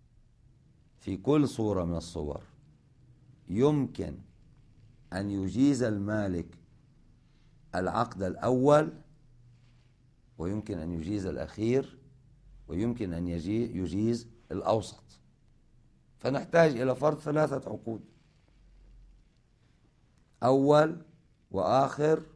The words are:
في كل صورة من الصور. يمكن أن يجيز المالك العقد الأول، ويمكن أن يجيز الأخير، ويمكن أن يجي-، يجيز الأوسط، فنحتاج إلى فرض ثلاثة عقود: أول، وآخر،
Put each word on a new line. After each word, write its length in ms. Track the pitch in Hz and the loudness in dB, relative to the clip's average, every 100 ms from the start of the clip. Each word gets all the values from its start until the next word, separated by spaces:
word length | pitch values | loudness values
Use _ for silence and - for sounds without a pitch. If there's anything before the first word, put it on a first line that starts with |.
| _ _ _ _ - _ _ _ _ _ | _ _ _ _ -20 _ _ _ _ _
في 160 | 98 92 | -8 -4
كل 320 | 104 151 135 | 2 2 2
صورة 360 | - 107 92 | 0 0 0
من 120 | 85 85 | -2 -4
الصور. 460 | - 85 76 - - - - _ _ _ - - - - - | -6 -8 -6 -8 -12 -20 -20 _ _ _ -20 -20 -20 -20 -6
يمكن 720 | 95 139 151 123 - 82 67 - - - - - - - - - | 2 2 2 -2 -4 -8 -10 -16 -20 -20 -20 -20 -20 -20 -20 -10
أن 180 | 92 101 | -6 -4
يجيز 520 | 98 95 101 139 131 | -4 -2 2 2 4
المالك 760 | 120 104 101 107 101 87 80 - - - _ - - _ _ _ - - - | 0 -2 -2 -2 -2 -4 -6 -14 -20 -20 _ -20 -20 _ _ _ -20 -20 -8
العقد 480 | 90 90 110 120 92 | -4 -2 -2 -2 -4
الأول، 680 | 92 92 117 127 135 147 160 - - - - - - - - - _ _ _ _ _ - | -6 -2 0 2 6 6 4 -6 -20 -20 -20 -20 -20 -20 -20 -20 _ _ _ _ _ -8
ويمكن 400 | 85 107 104 90 | -6 -4 -6 -6
أن 140 | 80 | -6
يجيز 340 | 85 80 104 92 | -6 -4 -4 -4
الأخير، 720 | 65 76 - 113 131 135 - - - - - - - - | -6 -8 -4 0 0 -2 -12 -20 -20 -20 -20 -20 -20 -8
ويمكن 440 | 80 117 120 98 | -4 -2 -2 -4
أن 160 | 85 87 | -4 -4
يجي-، 480 | 85 82 110 117 87 | -4 -2 -2 -4 -4
يجيز 520 | 90 95 113 117 - - - | -4 -2 -2 -2 -6 -20 -10
الأوسط، 520 | 92 - - - - - - _ _ _ _ _ - _ _ _ _ | -4 0 0 -2 -14 -20 -20 _ _ _ _ _ -20 _ _ _ _
فنحتاج 600 | 127 139 185 165 160 117 | -4 -2 2 4 4 4
إلى 140 | 127 | -2
فرض 240 | 127 151 151 | 0 0 0
ثلاثة 520 | 147 147 151 139 127 | -2 0 0 -2 -8
عقود: 340 | 110 - 107 - _ _ _ _ _ - - - - - - _ _ _ _ _ _ _ _ _ _ _ _ | -10 -8 -10 -12 _ _ _ _ _ -20 -20 -20 -20 -20 -20 _ _ _ _ _ _ _ _ _ _ _ _
أول، 600 | 127 135 139 147 156 170 - _ _ _ _ | 4 6 8 6 6 0 -14 _ _ _ _
وآخر، 720 | 95 85 127 135 - 151 160 - | -2 2 4 2 2 2 2 0